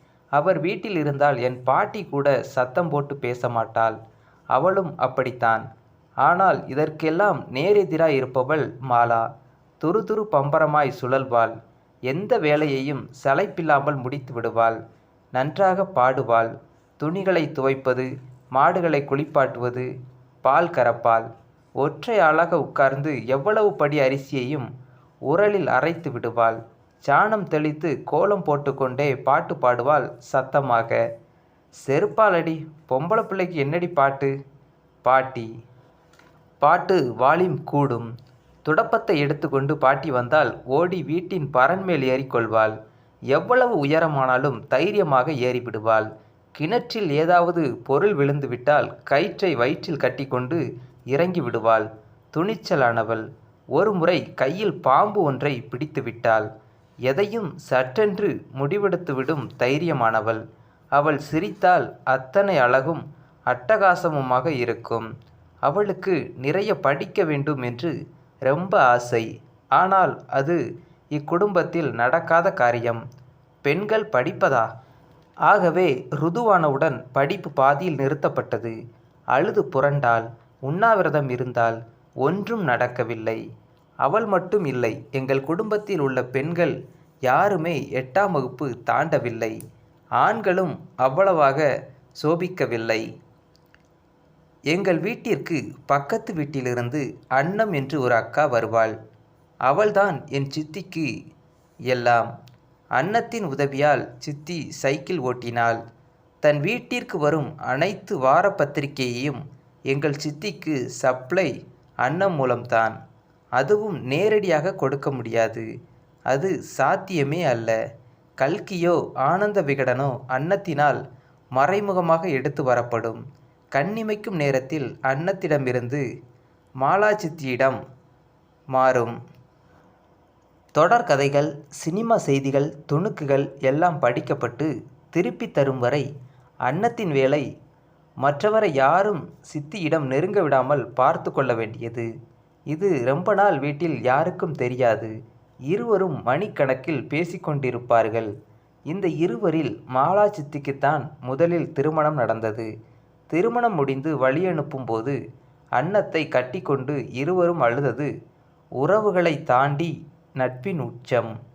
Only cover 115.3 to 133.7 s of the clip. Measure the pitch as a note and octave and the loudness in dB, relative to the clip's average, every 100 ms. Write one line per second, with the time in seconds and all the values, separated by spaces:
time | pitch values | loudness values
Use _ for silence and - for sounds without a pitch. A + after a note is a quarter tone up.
115.3 | A2+ A2+ A#2 A2+ A2+ - _ _ _ B2 | 0 0 -2 -10 -12 -18 _ _ _ -2
116.3 | C3+ F#3+ C#3+ - - C3+ F#3+ - F3 C#3 | 0 0 -4 -6 -2 0 0 -2 -2 -2
117.3 | D#3+ D#3+ A#2 A2+ A2+ A2 - _ _ _ | 0 0 0 0 -2 -4 -10 _ _ _
118.3 | - C3+ G#3 - F3+ E3+ E3 - - C3+ | -4 -2 -2 -6 -2 2 2 -2 -2 0
119.3 | F3+ G#3 G3+ C#3+ C#3 B2+ B2 C#3 A#2+ - | 2 0 0 0 0 0 0 -2 -4 -4
120.3 | C3 D#3 G3 G3 C#3+ D3 A#2 - - _ | -4 0 -2 -2 2 2 2 -6 -18 _
121.3 | _ _ B2+ C#3+ G3 G3+ F#3 E3+ E3 F#3 | _ _ 2 2 2 0 0 2 2 2
122.3 | C3+ C#3 C#3 C3 A#2+ A#2 A#2 A2+ A2+ A#2 | -2 -2 -2 0 0 0 -4 -4 -8 -14
123.3 | - _ _ _ C3+ E3 A3 G#3+ G#3 G#3+ | -20 _ _ _ -2 -2 -4 -6 -6 -6
124.3 | F3+ C#3+ C3 C3 D#3 A#2+ G#2 C3+ C#3 F3 | -2 0 0 -2 -6 -6 -4 -2 -2 -2
125.3 | F#3+ F#3 D3 B2+ B2 A#2+ D3 B2 - - | -4 -2 0 0 -2 -4 -6 -6 -8 -20
126.3 | _ _ _ _ C3 C#3 F#3+ G#3+ G#3 E3+ | _ _ _ _ -2 0 2 2 0 -4
127.3 | - C3+ B2 C3+ A#2 - - _ _ _ | -6 -6 0 0 0 -10 -20 _ _ _
128.3 | _ _ _ - C3 C3 B2 A#2 A#2 - | _ _ _ -4 2 4 2 0 -6 -16
129.3 | - _ _ _ _ _ _ _ _ _ | -20 _ _ _ _ _ _ _ _ _
130.3 | _ _ _ _ D3 E3+ A#3 - C#3 C#3 | _ _ _ _ 2 4 4 4 2 4
131.3 | C#3+ D3+ D3 - - - F#3 A3+ A3 - | 2 0 -4 -16 -8 -6 -4 2 0 2
132.3 | C#3 C3+ C3+ D3+ - - D3 G#3 F#3+ C#3+ | 0 2 0 0 -6 -4 -2 -2 -4 0
133.3 | C#3 C#3+ - C3 | 0 0 -2 0